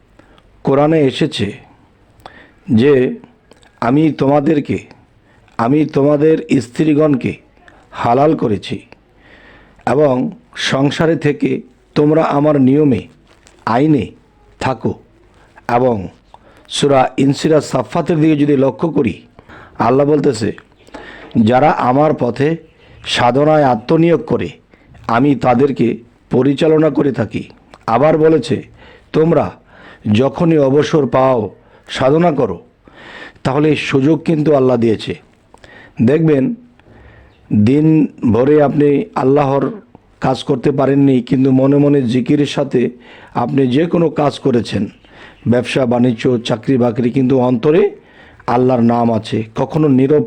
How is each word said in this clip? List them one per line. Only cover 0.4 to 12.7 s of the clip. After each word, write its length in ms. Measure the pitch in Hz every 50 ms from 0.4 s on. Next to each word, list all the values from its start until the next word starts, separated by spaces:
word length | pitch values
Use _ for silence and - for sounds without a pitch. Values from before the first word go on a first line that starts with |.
| _ _ _ _
কোরআনে 380 | - - 135 143 147 151 165 160
এসেছে 520 | 143 131 120 - 160 - - - 101 101 - - - - _ _ _ _ _ _ _ _ _ _ - - - - - _ _ _ _ -
যে, 420 | 120 107 127 147 143 127 131 - 240 - - - _ _ _ - - _ _ _ _ -
"আমি 320 | - 117 135 151 160 156
তোমাদেরকে, 640 | 135 - 139 135 143 147 139 156 160 147 - - 101 87 - - - _ _ _ _ _ _ _ _ _ _ _ _ -
আমি 260 | 113 120 143 156 147
তোমাদের 600 | 135 - 143 135 147 151 143 151 160 160 143 - - - 135
স্ত্রীগণকে 760 | 110 - - - 156 156 147 143 156 151 139 117 - - 78 - _ _ _ _ _ - - - _ _
হালাল 460 | - - - 117 120 131 147 160 156
করেছি 500 | - - 117 104 95 - - - - - _ - - _ _ _ _ _ - - - - - - - _ _ _ _ -
এবং 440 | 113 120 147 151 139 127 127 120 113 - - _ _ -
সংসারে 600 | - - - - 135 139 139 - - 170 160 170
থেকে 440 | 139 - 147 131 - - 135 131 - - - _ _ _ _ -
তোমরা 280 | - 147 151 156 160
আমার 380 | 160 - 143 143 147 151 147 139
নিয়মে, 480 | 127 127